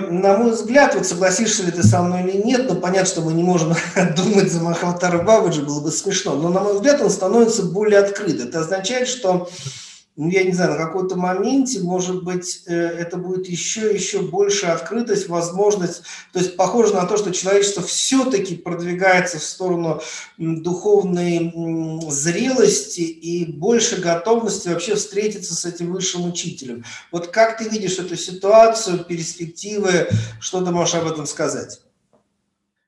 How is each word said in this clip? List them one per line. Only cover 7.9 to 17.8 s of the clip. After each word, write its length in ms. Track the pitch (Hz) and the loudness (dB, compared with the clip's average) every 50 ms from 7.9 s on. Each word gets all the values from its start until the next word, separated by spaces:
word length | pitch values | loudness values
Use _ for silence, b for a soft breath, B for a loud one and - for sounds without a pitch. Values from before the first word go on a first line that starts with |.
| 202 196 | 6 6
открыт. 400 | 196 202 - - 208 175 143 - | 4 4 0 -2 -4 -2 -2 -4
Это 200 | 120 117 - 165 | -4 -6 -4 -6
означает, 460 | 160 165 196 190 190 - 247 254 247 | -4 -4 -4 -4 -2 -2 -2 -2 -2
что, 400 | 247 - - - 185 180 170 175 B B B 131 135 B B B B B B B B _ | -4 -4 -2 0 0 0 0 -2 B B B -14 -14 B B B B B B B B _
ну, 120 | - 147 170 | -4 -2 0
я 140 | 185 190 185 | 2 2 2
не 100 | 185 175 | 2 2
знаю, 180 | 175 175 151 | 2 0 0
на 60 | 147 | 0
каком-то 400 | 151 160 160 175 185 185 185 185 | -2 -4 -4 -4 -4 -4 -2 -2
моменте, 640 | 180 180 180 185 196 214 240 269 277 254 - - 190 | -2 -2 -2 0 0 0 2 2 2 2 0 -2 -4
может 420 | 175 175 185 185 175 180 185 180 165 | -2 -2 -2 -2 -2 -2 -4 -4 -4
быть, 400 | 180 180 180 175 - - - - | -4 -4 -4 -6 -8 -10 -10 -8
э, 60 | 175 170 | -4 -2
это 440 | 170 170 170 170 170 170 170 185 | -2 -2 -2 -4 -6 -8 -6 -6
будет 320 | 180 180 180 185 185 185 180 | -8 -6 -4 -6 -6 -6 -6
ещё, 420 | 175 160 - - - 220 220 214 | -6 -6 -6 -6 -4 -2 0 0
ещё 300 | 196 180 - - 208 190 | 0 0 -2 -2 -2 -4
большая 520 | 175 151 156 196 202 196 196 - 180 170 170 | -4 -2 0 0 2 2 0 0 0 0 -2
открытость, 540 | 170 - - 208 240 233 226 196 170 - | -2 -2 -4 -4 -4 -2 0 0 -2 -2
возможность. 760 | 170 170 170 170 175 180 190 208 208 202 185 175 165 - - B B B B B B | -2 -2 -2 -2 -2 0 2 2 2 2 2 0 -4 -6 -8 B B B B B B
То 80 | B 185 | B -2
есть 160 | 175 - - | -2 0 0
похоже 380 | - 185 180 - 240 220 202 196 | 0 0 2 4 4 4 4 4
на 120 | 185 175 | 2 0
то, 120 | - 214 | 0 0
что 160 | 208 202 180 175 | 0 0 -2 -4
человечество 500 | - 175 190 196 202 196 202 - 175 | -2 0 2 4 4 4 2 -2 -4